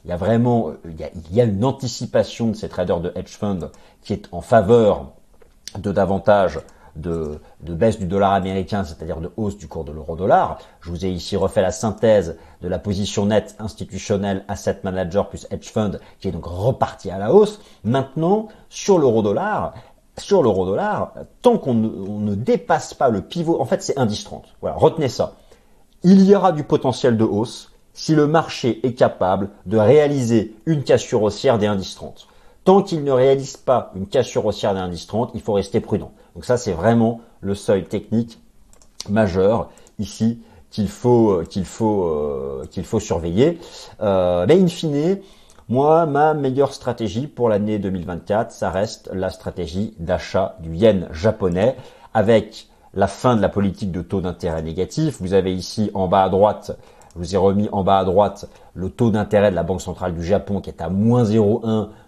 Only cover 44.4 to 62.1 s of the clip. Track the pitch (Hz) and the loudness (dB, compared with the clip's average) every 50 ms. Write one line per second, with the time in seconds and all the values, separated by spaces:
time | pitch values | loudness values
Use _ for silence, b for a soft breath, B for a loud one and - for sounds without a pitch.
44.4 | 90 101 151 190 190 170 - - - 156 143 143 151 175 196 196 B B B B | 4 4 6 6 4 4 0 -2 -4 -4 -2 -2 0 -2 -2 -4 B B B B
45.4 | B B B B B - 117 127 143 151 160 165 170 156 139 143 151 156 156 156 | B B B B B -4 0 2 4 4 4 4 4 2 2 2 2 2 2 0
46.4 | 139 135 131 135 143 135 - - - 127 120 - 113 107 92 113 139 156 - - | -2 0 0 2 0 0 -2 -4 -6 -6 -4 -4 -4 -4 -4 -4 -6 -6 -4 -2
47.4 | 120 117 107 101 104 107 107 107 98 98 95 92 82 80 87 82 - - 101 107 | 0 2 2 2 0 0 -2 -2 -2 -4 -4 -4 -6 -6 -8 -8 -4 -2 -2 -2
48.4 | 120 - - - 107 95 82 92 104 113 - - - - - 95 92 92 92 - | -2 -4 -6 -6 -4 -4 -2 -2 -2 -4 -6 -10 -14 -10 -6 -4 -4 -4 -6 -8
49.4 | - 95 85 - 87 76 80 95 107 - - - 85 82 90 87 - - - 92 | -10 -10 -8 -6 -6 -6 -4 -4 -6 -6 -8 -8 -4 -2 -2 -2 -2 -2 -2 -2
50.4 | - - - - 82 80 82 82 110 113 101 92 82 - - 78 87 110 110 - | -2 -2 -6 -10 -12 -10 0 4 4 4 4 4 0 -6 -6 -2 0 0 0 0
51.4 | 101 90 85 90 101 123 135 B B B B B B B - 113 101 107 117 107 | 0 -2 0 2 2 0 0 B B B B B B B -2 0 4 4 4 4
52.4 | 92 - - - - b b b b b - 92 98 95 - - - 127 120 110 | 2 0 -8 -20 -20 b b b b b -4 -2 -2 -2 -2 0 0 2 2 2
53.4 | 98 87 - 104 101 101 87 - 110 95 80 87 82 - - 98 85 90 85 - | 2 0 0 0 -2 -2 -2 -4 -6 -6 -6 -6 -6 -4 -4 -4 -2 -4 -6 -6
54.4 | - 90 80 80 80 80 82 90 92 85 - - 156 160 - - 92 90 95 98 | -6 -6 -4 -4 -6 -6 -4 -4 -6 -4 -2 -2 -2 -2 -2 -4 -2 0 2 2
55.4 | 90 95 92 92 87 - - - 107 98 - 98 95 87 95 98 95 95 95 95 | 2 2 0 -4 -6 -6 -4 -4 -2 -2 -2 -2 0 2 2 2 4 4 4 4
56.4 | 101 104 98 - - - - b b b b b b b - 85 87 82 92 98 | 4 4 2 0 -6 -12 -14 b b b b b b b -12 -10 -6 -2 0 2
57.4 | 90 98 98 101 104 110 - 101 92 98 98 98 95 95 87 98 104 95 - - | 4 4 4 2 0 -2 -2 -2 0 2 2 2 2 2 4 4 4 2 0 -6
58.4 | - b b b b b - 85 90 95 - - 123 117 98 107 101 98 107 101 | -14 b b b b b -10 -8 -8 -6 -2 0 2 2 2 0 0 2 2 4
59.4 | 98 104 92 85 85 82 92 87 - - 87 - 92 92 87 82 85 82 101 - | 4 4 2 0 -2 -2 -4 -4 -6 -8 -8 -6 -6 -6 -6 -4 -2 0 0 -2
60.4 | - - 101 95 - - - - 80 87 92 98 107 117 120 123 120 101 104 113 | -2 -2 -6 -6 -6 -8 -10 -10 -6 -4 0 2 2 4 4 4 4 4 4 4
61.4 | 107 101 110 113 110 113 110 110 101 B B B B B | 4 4 2 0 0 -2 -2 -2 -2 B B B B B